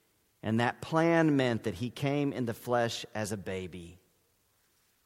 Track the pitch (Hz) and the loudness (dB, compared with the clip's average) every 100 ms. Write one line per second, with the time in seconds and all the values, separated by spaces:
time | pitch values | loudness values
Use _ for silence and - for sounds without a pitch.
0 | _ _ _ _ 101 113 120 - - 160 | _ _ _ _ 0 2 2 0 -2 2
1 | 165 165 160 139 127 110 110 87 123 - | 4 6 4 4 2 0 -2 -4 -6 -4
2 | 139 143 143 113 117 107 - 120 117 - | -2 0 0 -2 -4 -4 0 0 0 -2
3 | - 107 104 104 92 95 92 90 85 87 | -8 -6 -6 -6 -6 -6 -8 -10 -16 -18
4 | _ _ _ _ _ _ _ _ _ _ | _ _ _ _ _ _ _ _ _ _